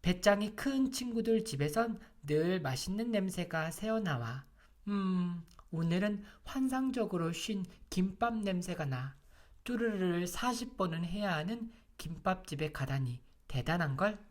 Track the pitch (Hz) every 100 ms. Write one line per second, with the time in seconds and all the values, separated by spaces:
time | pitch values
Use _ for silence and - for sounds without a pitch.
0 | - 180 - 202 208 - 277 269 262 -
1 | 247 226 226 226 220 135 147 226 233 220
2 | - - 143 151 165 185 143 131 - 196
3 | 240 220 190 180 175 160 160 156 214 226
4 | 196 131 113 131 - - - - - 202
5 | 190 185 180 175 165 - - 160 165 175
6 | 208 208 - - - 277 262 262 262 247
7 | 214 180 165 170 - 202 185 - - -
8 | 190 190 233 226 202 185 175 175 147 131
9 | 135 - - - - - - 240 233 202
10 | 185 175 175 - 247 233 - - 185 165
11 | 170 190 208 156 165 233 226 - - -
12 | 156 165 - 185 - 143 151 - 135 139
13 | 127 123 - - - 131 120 170 156 135
14 | 196 208 -